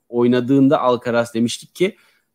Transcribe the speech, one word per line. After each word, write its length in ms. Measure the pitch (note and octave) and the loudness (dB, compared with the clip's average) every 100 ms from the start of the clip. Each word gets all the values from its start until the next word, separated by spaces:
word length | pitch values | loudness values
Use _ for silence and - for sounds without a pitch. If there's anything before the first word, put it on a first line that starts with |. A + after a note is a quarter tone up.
| - | -8
oynadığında 720 | A#2+ A#2+ B2+ B2 C#3 C3+ D3+ | -2 0 2 2 2 2 2
Alcaraz 540 | B2+ A#2+ B2 A#2 A#2 | 0 -2 -2 -4 -2
demiştik 400 | A2+ A#2 - - | -2 -4 -6 -12
ki 220 | - F#3 - _ _ _ | -4 -4 -6 _ _ _